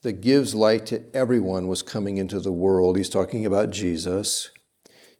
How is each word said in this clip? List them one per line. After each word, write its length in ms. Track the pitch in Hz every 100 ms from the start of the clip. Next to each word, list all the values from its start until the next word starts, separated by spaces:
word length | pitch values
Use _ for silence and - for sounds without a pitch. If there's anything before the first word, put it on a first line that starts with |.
that 180 | 117 95
gives 340 | 110 139 120
light 320 | 107 110 110 110
to 160 | 113 - 131
everyone 540 | 123 120 92 95 92
was 120 | 90
coming 360 | - 110 101 98
into 240 | 95 98
the 100 | 92
world." 460 | 87 95 92 92 92
He's 100 | 92
talking 380 | 98 90 117 107
about 240 | 98 -
Jesus. 800 | 95 92 82 90 95 104 - - _ _ _ _ _ _ _